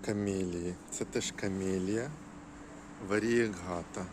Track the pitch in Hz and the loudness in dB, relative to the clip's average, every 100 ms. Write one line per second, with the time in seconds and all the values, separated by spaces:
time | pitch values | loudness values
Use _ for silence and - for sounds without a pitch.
0 | - 104 101 95 92 87 87 90 - - | 2 2 2 2 0 0 -2 -4 -8 -6
1 | 113 120 - - 101 95 95 95 92 110 | -2 0 -2 -2 0 2 2 2 4 2
2 | 135 151 - - - - - - - - | 0 -6 -12 -14 -14 -14 -14 -14 -14 -10
3 | 98 104 110 117 113 92 90 87 82 - | 2 4 6 6 4 0 -2 -4 -4 -6
4 | 92 | -6